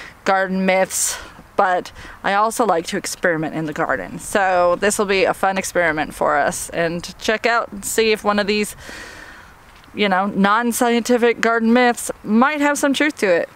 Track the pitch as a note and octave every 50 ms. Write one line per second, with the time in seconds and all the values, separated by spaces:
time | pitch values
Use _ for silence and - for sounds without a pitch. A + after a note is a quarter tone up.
0 | - - - - - - F#3+ F#3+ F#3+ F#3 F#3+ F#3+ F#3+ F#3 F#3 F#3+ F#3+ F#3 - -
1 | - - - - - - - - - - - - G3 F#3 F3+ F3+ - - - -
2 | - - - - - F3+ G3 G3+ G#3+ A3+ A3 - A#3+ G3+ F3+ E3 E3+ - - F3+
3 | - - - - - F#3 E3+ D#3 D#3+ D3+ - D#3 D#3+ D3+ D3+ D#3+ D#3+ - C3+ B2
4 | F2+ - A#2+ E3+ - - - G#3+ F#3+ F#3 F#3 F3+ F3 F3 F3 F3 G3 G3+ G3+ -
5 | G#3+ F#3+ G3+ F#3+ F3 - - - - F#3+ F#3+ F#3+ F#3+ - - F3 F3 E3 D3+ D#3
6 | D3 - - - D3+ D3 D3 D3 C3 - F3 - - - - - E3+ E3 E3+ F3
7 | - - - - - - A3 G#3+ - A#3 A#3 A#3 - - - G3+ G3 - - -
8 | A3+ A3 G#3+ G3+ - G#3 G3+ G3+ G#3 F#3+ G#3+ G#3 G#3 - - - - - - -
9 | - - - - - - - - - - - - - - - - - - - -
10 | G#3 G3+ F#3 F3+ G3 G#3 - F#3+ F#3+ G3 G#3 A3+ A#3+ A#3+ A3+ - B3+ A#3 A#3 A#3
11 | A3+ - B3 A#3+ A3+ A#3+ A3+ - - A3+ A#3 A#3 A3+ A3+ A#3 B3 B3 A#3+ A#3+ -
12 | - - - - - G3+ G#3 A3+ B3 C#4+ D4+ D4 C#4+ D4 C#4+ D4 D4 C#4+ C4+ -
13 | D4 D#4 D4 - - G3 F3 E3 - - -